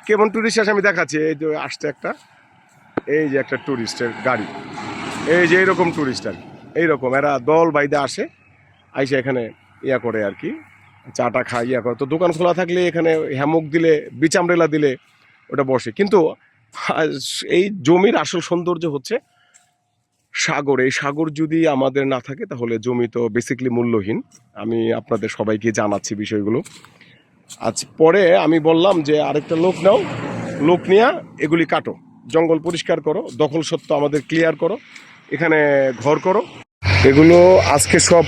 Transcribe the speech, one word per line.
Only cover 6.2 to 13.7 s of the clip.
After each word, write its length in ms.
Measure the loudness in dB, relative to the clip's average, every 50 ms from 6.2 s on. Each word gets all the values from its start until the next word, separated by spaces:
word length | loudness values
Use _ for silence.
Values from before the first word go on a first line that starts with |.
| -8
আর 60 | -10 -10
কি। 480 | -10 -16 -20 -20 -20 -20 -8 -4 -2
এইরকম 340 | 0 0 0 0 -2 -2 0
এরা 240 | 0 0 0 -2 -2
দল 320 | 0 2 2 4 4 2
বাইদা 300 | 2 0 0 0 0 -2
আসে, 280 | -2 -4 -4 -8 -8 -10 -10 _ _ _ _ _ _ _ _ _ _ _ -6
আইসা 260 | -6 -2 0 0 -2
এখানে 320 | 0 -2 -2 -4 -4 -6 -12 _ _ _ _ _ -4
ইয়া 160 | -2 -2 -2
করে 260 | -2 -4 -4 -2 -4
আর 80 | -4 -6 -6
কি, 120 | -10 -10 -10 -12 -16 _ _ _ _ _ _ _ _ -10 -6
চাটা 280 | -4 -4 -2 -2 -4 -4
খায়, 240 | -4 -4 -6 -4
ইয়া 140 | -4 -4 -4
করে। 140 | -4 -6 -6 -6
তো 80 | -4
দোকান 260 | -4 -2 0 0 0 0
খোলা 220 | 0 -2 -2 0
থাকলে 320 | -2 -4 -2 -2 -2 -2 -2
এখানে 460 | -2 0 0 0 0 0 -2 -4 -4
হ্যামক 300 | -4 -2 0 0 0 -2
দিলে, 440 | -2